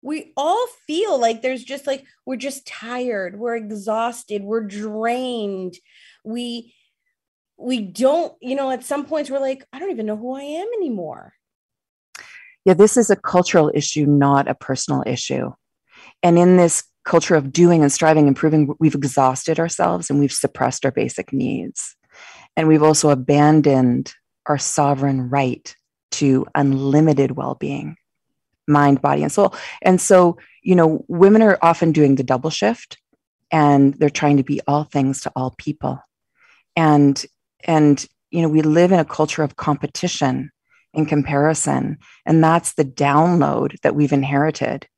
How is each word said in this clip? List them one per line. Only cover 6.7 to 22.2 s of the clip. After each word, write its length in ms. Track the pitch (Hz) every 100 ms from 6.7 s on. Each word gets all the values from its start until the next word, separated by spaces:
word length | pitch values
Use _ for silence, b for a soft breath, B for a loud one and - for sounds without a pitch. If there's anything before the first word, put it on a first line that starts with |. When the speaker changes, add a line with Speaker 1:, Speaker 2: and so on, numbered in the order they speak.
| _ _ _ _ _ _ _ _ _
Speaker 1:
we 240 | 247 254
don't, 520 | 196 170 262 311 320 _
you 160 | 247 269
know, 160 | 269
at 140 | 254 254
some 200 | 285 285
points 240 | 311 294
we're 100 | 269
like, 260 | 269 269 _
"I 60 | 262
don't 120 | 381
even 140 | 240 214
know 100 | 214
who 200 | 240 269
I 80 |
am 240 | 285 311 415 480
anymore." 560 | 330 214 160 - - _ _ _ _ _ _ _ _ B B B B B -
Speaker 2:
Yeah, 80 |
this 240 | 175 214 -
is 120 | 220
a 60 | 196
cultural 560 | - 180 180 175 151
issue, 320 | - 147 156 147
not 420 | 147 139 139 139
a 80 | -
personal 480 | - 131 - 135 127
issue. 460 | 131 - 135 127 - _ _ _ b b _
And 160 | 175 170
in 200 | 175 180
this 260 | 170 - - _ -
culture 300 | 170 - 165
of 160 | 135
doing 300 | 131 175 170
and 100 | 147
striving 360 | - 165 156 147
and 80 | 135
proving, 400 | 156 156 139 -
we've 160 | 160 143
exhausted 640 | 139 123 131 131 - 160
ourselves 500 | 170 - 175 180 165
and 100 | 143
we've 120 | 143
suppressed 540 | - - - 127 - 139
our 60 |
basic 400 | - 123 - -
needs. 640 | 135 123 - 87 - - _ B B